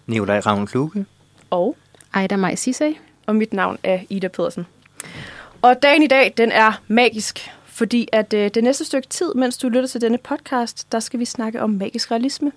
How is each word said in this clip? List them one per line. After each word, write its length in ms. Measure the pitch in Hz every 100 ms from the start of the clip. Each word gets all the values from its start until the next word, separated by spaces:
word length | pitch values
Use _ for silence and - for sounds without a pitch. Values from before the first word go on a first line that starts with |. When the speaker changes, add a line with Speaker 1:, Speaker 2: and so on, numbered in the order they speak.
| -
Speaker 1:
Nikolaj 320 | 113 101 104
Ravn 280 | 104 101 101
Kluge. 400 | 127 151 202 196 _ _ _ _
Speaker 2:
Og 260 | 180 190 320 _ _ _
Speaker 3:
Ejda 220 | 196 190 202
Maj 180 | 185
Sisay. 380 | 175 - 262 302 302 _ _ -
Speaker 2:
Og 100 | 214
mit 160 | 220
navn 260 | 196 185 190
er 160 | 190 185 185
Ida 200 | 196 180
Pedersen. 380 | - 170 - 175 _ _ - - - - - - -
Og 200 | 240 254
dagen 200 | 285 311
i 40 | 302
dag, 280 | 269 226 -
den 160 | 233
er 280 | 240 220 202 -
magisk, 640 | 220 247 220 - - - - -
fordi 420 | - 220 240 214
at, 220 | 220 214
øh, 160 | 208 208
det 100 | 226
næste 200 | 233 277
stykke 240 | 320 277 254
tid, 260 | - 339
mens 240 | 247 254 247
du 100 | 254
lytter 200 | 240 254
til 120 | 247
denne 180 | 226 240
podcast, 760 | - 294 - 254 233 - -
der 80 | 226
skal 200 | 226 247
vi 40 |
snakke 380 | 240 - 220 220
om 80 | 220
magisk 400 | 202 202 233 -
realisme. 420 | 233 262 - 285